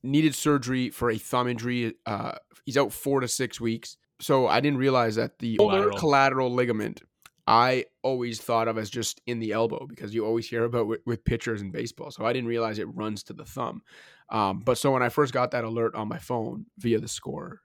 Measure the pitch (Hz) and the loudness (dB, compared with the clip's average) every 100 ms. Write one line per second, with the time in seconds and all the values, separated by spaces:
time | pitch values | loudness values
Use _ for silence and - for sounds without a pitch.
0 | 127 143 156 131 151 143 123 127 127 - | 2 4 4 2 2 2 2 -2 -2 -2
1 | 120 110 - 127 123 120 120 123 117 - | -2 -2 0 0 0 -2 -2 -2 -2 -4
2 | - 104 110 - _ _ - 127 123 - | -6 -6 -6 -10 _ _ -2 0 0 -2
3 | 139 139 123 - 127 - 117 113 - - | 0 0 0 -2 -4 -2 -4 -4 -8 -20
4 | _ _ - 139 120 92 143 139 135 127 | _ _ 2 4 6 4 4 2 4 4
5 | 113 110 117 _ 117 110 104 95 104 101 | 2 0 -2 _ -4 4 4 6 2 0
6 | 156 139 135 131 127 123 123 110 104 - | 4 6 6 4 0 2 2 0 -2 -8
7 | - _ - _ - 113 123 127 - _ | -18 _ -20 _ 4 6 6 4 -2 _
8 | 131 131 120 113 - 113 113 110 107 120 | -2 -2 -4 -6 0 0 2 -2 -4 -4
9 | 110 - - 120 113 107 113 107 139 - | -6 -6 -6 -4 -2 0 0 -2 -10 -12
10 | 104 113 110 117 113 117 117 120 107 110 | -6 -2 0 0 -2 -2 0 0 -2 -4
11 | - 117 - 113 - 107 101 90 117 - | -4 -2 0 -2 -2 -6 -6 -6 -8 -8
12 | - - 110 127 117 117 113 107 92 - | -16 -4 -2 -2 -2 -2 -2 -4 -8 -6
13 | 107 107 - - - - 123 - _ - | -6 -6 -10 -16 -14 -8 -8 -8 _ -20
14 | - - _ 110 98 95 117 110 143 131 | -20 -20 _ 0 0 0 0 2 2 4
15 | 123 135 139 123 123 123 113 113 113 - | 2 2 2 2 0 -2 -4 -2 -2 -2
16 | 107 170 - 123 110 - - - 117 110 | -6 -8 -6 -4 -4 -8 -14 -6 0 0
17 | 117 - - - 90 - | 0 -10 -8 -10 -12 -16